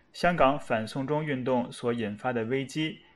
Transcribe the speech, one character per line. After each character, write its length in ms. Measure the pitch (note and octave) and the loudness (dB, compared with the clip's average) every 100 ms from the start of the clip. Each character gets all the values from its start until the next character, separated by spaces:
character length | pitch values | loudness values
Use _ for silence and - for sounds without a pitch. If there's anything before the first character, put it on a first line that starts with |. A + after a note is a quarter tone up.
| _ | _
香 240 | - F3 E3+ | 0 2 6
港 220 | C3+ C#3+ | 6 4
反 280 | - A#2 A2 | 0 -2 -2
送 200 | C#3 C3+ | -4 -2
中 180 | D3 | -2
运 200 | D#3 C3 | 0 -2
动 260 | B2+ B2 B2 | 0 0 0
所 200 | C3 B2 | -4 -2
引 240 | A#2+ G#2 G#2 | -2 -2 -4
发 160 | B2+ | -2
的 120 | A#2+ | -2
危 200 | A2+ C3+ | 0 -2
机 340 | C3 D#3 D#3 D3+ - | -2 -4 -4 -6 -16